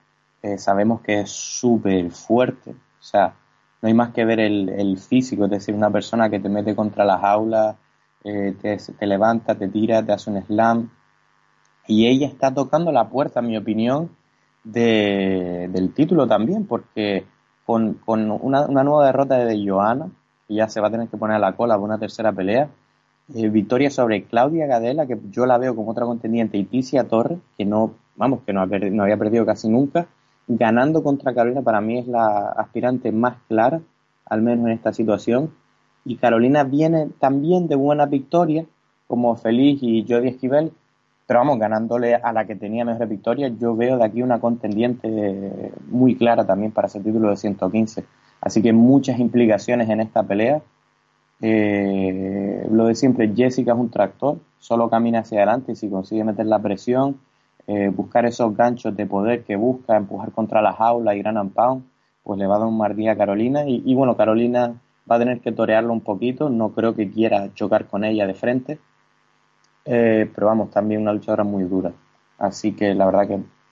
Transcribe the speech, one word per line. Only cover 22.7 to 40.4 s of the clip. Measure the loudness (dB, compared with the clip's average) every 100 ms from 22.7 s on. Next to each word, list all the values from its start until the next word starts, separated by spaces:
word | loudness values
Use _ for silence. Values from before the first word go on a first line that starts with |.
| -6 _ _ _ _ _ -4
eh, | 2
victoria | 2 2 2 2
sobre | 2 0 0
Claudia | -2 0 2 0 0
Gadela, | 0 0 -2 -4
que | -6 -8
yo | -2 2
la | 2
veo | 0 -4
como | -6
otra | -4 -4
contendiente, | -4 -2 -2 0 -2
y |
Ticia | -2 -4 0 -2 0
Torres, | 0 0 -6 _ -6
que | -2
no, | 0 0 -4 _ -4
vamos, | -2 -2 -4
que |
no | -2
ha | -2
perdi-, | -2 -2
no | 0
había | 2 2
perdido | 2 2 0
casi | 0 0
nunca, | 0 2 -2 -4 _ _ _ -4
ganando | 0 2 2 2 0
contra | 0 -2 -2
Carolina, | 0 0 0
para | 0 0
mí | -2 -4
es | -4
la | 0 0 0 -4
aspirante | -6 -6 -2 -2 -2 -2
más | 0 -2 -4 -2
clara, | 2 2 0 -8 _ _ _ -4
al | 0
menos | 0 0 0
en |
esta | -2 -4
situación, | -2 0 0 0 0 -2 -10 _ _ _ _ -12
y | -2
Carolina | 2 4 4 2
viene | 2 2 2 2 -2 -2
también | 0 0 2 0 2
de | 0
buena | 2 2 2
victoria, | 0 0 0 2 0 -4 _ _ _ -6
como | 0 0 0
Feliz | 0 4 4 2
y | 0 0 2
Jody | 0 0
Esquivel, | -4